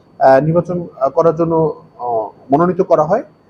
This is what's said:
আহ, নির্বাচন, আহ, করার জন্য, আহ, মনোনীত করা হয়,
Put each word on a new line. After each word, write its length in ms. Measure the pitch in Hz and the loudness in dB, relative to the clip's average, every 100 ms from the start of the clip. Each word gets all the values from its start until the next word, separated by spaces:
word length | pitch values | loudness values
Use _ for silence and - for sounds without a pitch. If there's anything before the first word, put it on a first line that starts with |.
| _ - | _ 0
আহ, 220 | 135 135 | 4 4
নির্বাচন, 460 | 156 170 170 175 170 - | 2 -2 -2 -8 -10 -6
আহ, 80 | 135 | -4
করার 280 | 165 165 160 | 0 0 0
জন্য, 460 | 165 165 156 - - - | -2 0 -2 -4 -16 -12
আহ, 300 | 120 113 104 - - | -6 -6 -6 -12 -2
মনোনীত 300 | 139 175 175 | 0 0 -2
করা 220 | 175 160 | 0 0
হয়, 200 | 151 220 - _ | 0 -2 -4 _